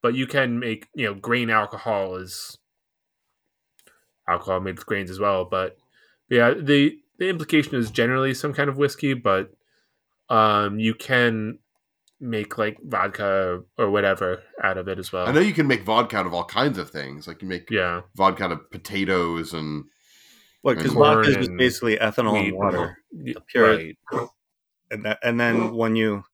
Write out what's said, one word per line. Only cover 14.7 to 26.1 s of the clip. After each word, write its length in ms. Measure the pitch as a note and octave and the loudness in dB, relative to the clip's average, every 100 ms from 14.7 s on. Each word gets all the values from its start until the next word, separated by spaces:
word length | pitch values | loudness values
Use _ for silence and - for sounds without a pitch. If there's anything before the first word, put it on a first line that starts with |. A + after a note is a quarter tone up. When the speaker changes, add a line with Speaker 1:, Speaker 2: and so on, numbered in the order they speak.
| F#2+ | -2
Speaker 1:
of 100 | F#2 | -4
it 120 | F#2+ | -8
as 120 | F2+ | -6
well. 160 | F#2 G2 | -4 2
Speaker 2:
I 40 | |
know 80 | D3 | 4
you 140 | G3+ | 4
can 140 | D#3+ C#3+ | 2 2
make 160 | A#2+ | 2
vodka 340 | F#2+ A2 A#2+ G#2 | 2 2 2 0
out 80 | F#2 | -2
of 80 | |
all 100 | F2 E2+ | -2 -2
kinds 320 | A2+ C#3+ G2 | 0 0 -2
of 120 | D#2+ | -8
things. 380 | D#2 C#2 C#2+ D2+ | -8 -10 -12 -16
Like, 140 | E2 | -14
you 60 | F#2+ | -8
make 220 | F2+ - | -10 -4
Speaker 1:
Yeah. 300 | G#2+ F2+ F2 F2+ - | -2 -2 -4 -10 0
Speaker 2:
vodka 280 | F#2+ F#2 F#2+ | 0 2 -4
out 60 | |
of 180 | E2 - | -4 -10
potatoes 840 | F2 - G2 F#2+ F#2 E2+ E2 D#2+ | -18 -8 -4 0 0 0 -4 -6
and 320 | E2+ D#2 D2+ C#2 _ _ _ _ _ _ _ | -8 -6 -6 -10 _ _ _ _ _ _ _
Speaker 3:
What, 160 | C#3+ A#2 | -2 0
'cause 100 | - | 0
Speaker 2:
and 80 | A#2+ | 4
Speaker 3:
vodka 260 | D3 A2+ | 6 6
is 140 | A2 A#2+ | 4 2
Speaker 1:
corn 20 | |
Speaker 3:
just 120 | B2 | 0
Speaker 1:
and 80 | F2+ | 2
Speaker 3:
basically 400 | B2+ A#2+ A#2 G#2+ | 0 2 -2 0
ethanol 360 | A2 G#2 A#2 | 0 0 0
Speaker 1:
wheat 140 | G#2 G2+ | 2 0
Speaker 3:
and 80 | F#2+ | 0
water. 400 | G2 F2 E2+ - _ | -2 0 -4 -8 _
Speaker 1:
and, 140 | - C3 | -14 -10
y-, 60 | |
Speaker 3:
The 80 | - | -12
pure 340 | _ B2+ A2 G#2+ | _ 4 6 6
Speaker 1:
right. 220 | D#2+ - - - - _ _ _ _ _ _ | 0 -14 -8 -6 -6 _ _ _ _ _ _
Speaker 3:
And 140 | G#2+ G#2 | -8 -4
that, 140 | A2 | -2
and 160 | B2 A#2 | 0 2
then 340 | A#2 A#2 A2+ A2+ | 2 2 0 0
when 200 | A2+ A2+ | 2 2
you 280 | A2 | 2